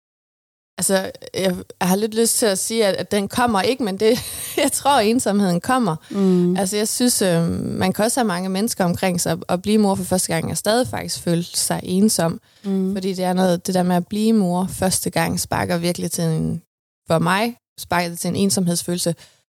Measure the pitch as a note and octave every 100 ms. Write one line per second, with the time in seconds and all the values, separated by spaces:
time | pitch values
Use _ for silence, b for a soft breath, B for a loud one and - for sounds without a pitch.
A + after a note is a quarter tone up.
0 | _ _ _ _ _ _ _ - F#3 F#3+
1 | F#3+ - - - F#3 F3+ - - F#3 G3
2 | A3 A3 A3+ - A3 F#3+ - A3+ G3+ F3+
3 | F#3+ G#3 G3 - B3 G3+ F#3+ C4 G#3+ F#3+
4 | A3 A#3+ - - - - C#4+ - C#4 C#4
5 | G#3 A#3+ A#3 G3+ G3 F3 - B3+ G#3+ D#3
6 | - G3+ F#3+ F3+ F3 F#3 F#3+ G#3 A3 -
7 | B3 - F#3+ E3 E3 F2+ - - F#3 -
8 | A3 C4+ A3+ F3 F#3+ F#3+ A3+ - F3+ F3
9 | F#3+ F3 F3 E3 - F3+ G3+ G#3+ G3+ G3
10 | F3+ F#3 - E3 - E3 G3+ A#3 A#3+ -
11 | E3+ - - E3+ F3 - - E3+ - F#3
12 | G#3+ - E3 A#3+ b b G3+ F#3+ F#3+ G3
13 | F#3 F#3 F3+ F3+ F#3 F3 - F#3 F3+ F3
14 | F3 G#3 A3 A3+ F3+ F3+ F#3+ - F#3 F#3
15 | - E3 E3 F3+ - G3 G3 F3 F3 F3
16 | F3+ - E3 D#3+ D#3+ E3 _ _ _ _
17 | - E3 E3 F#3+ A#3 A#3+ _ - - F3
18 | F3 E3+ F3+ - G3 G3 F3 F3 - F3+
19 | E3+ E3 B B